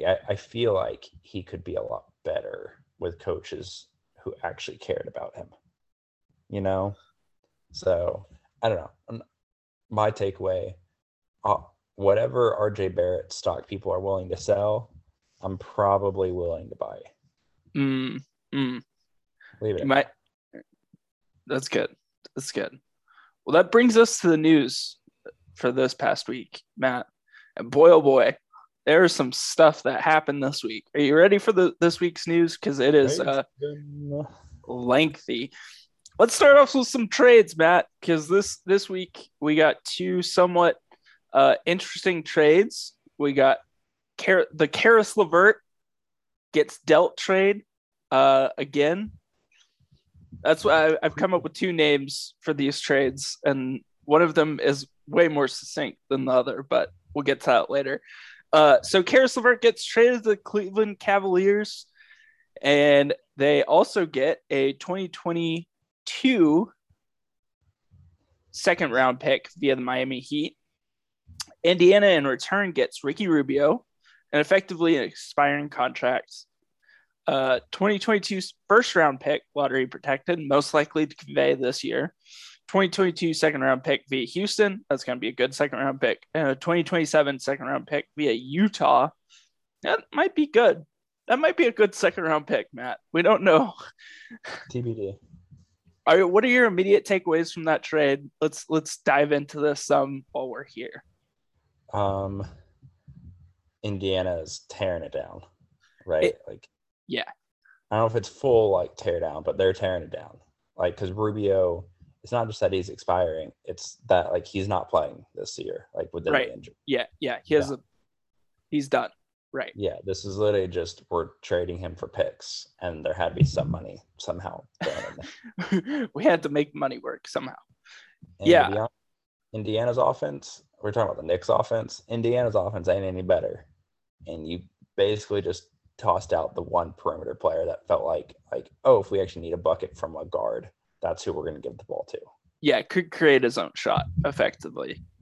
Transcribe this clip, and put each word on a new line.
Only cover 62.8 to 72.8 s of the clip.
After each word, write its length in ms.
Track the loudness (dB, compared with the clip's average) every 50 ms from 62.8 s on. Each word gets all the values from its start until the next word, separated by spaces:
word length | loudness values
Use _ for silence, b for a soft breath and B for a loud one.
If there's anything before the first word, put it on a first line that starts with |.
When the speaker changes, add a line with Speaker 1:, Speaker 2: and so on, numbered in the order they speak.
| 6 6 6 6 4 2 -2 -6 _ _ _
Speaker 2:
they 260 | 0 2 4 4 4 4
also 420 | 4 4 4 4 4 0 -4 -4
get 360 | -2 -2 -2 -2 -2 -2 -4 _ -4
a 240 | -2 0 0 -2 -2
twenty 340 | -6 -8 -8 -8 -8 -8
twenty-two 1600 | -10 -12 -10 -8 -6 -4 -4 -4 -4 -4 -6 -8 _ _ _ _ _ _ _ _ -12 -6 0 2 2 4 6 6 6 6 4 2 0 _ _ _ _ _ _ _ _ _ _ _ _ _ _ _ _ _ _ _ _ _ _ _ _ _ _ _ _ _ _ _ _ _ _ _ _
second 400 | -16 -2 0 0 0 0 -2 0
round 280 | 2 2 2 2 0 -2
pick 300 | 0 0 0 -2 -2 -8 -10
via 180 | -2 0 0 0
the 60 | 0
Miami 380 | -2 -4 -4 -4 -4 -4 -6 -10
Heat. 380 | -10 -8 -6 -6 -6 -6 -8 _ _ _ _ _ _ _ _ _ _ _ _ _ _ -20 -18 -18 -18 -18 -10 _ 0
Indiana, 440 | 0 4 6 6 6 6 6 6
in 200 | 6 4 4 2
return, 440 | 0 -2 -4 -4 -4 -2 -2 -2 -2
gets 320 | -2 -2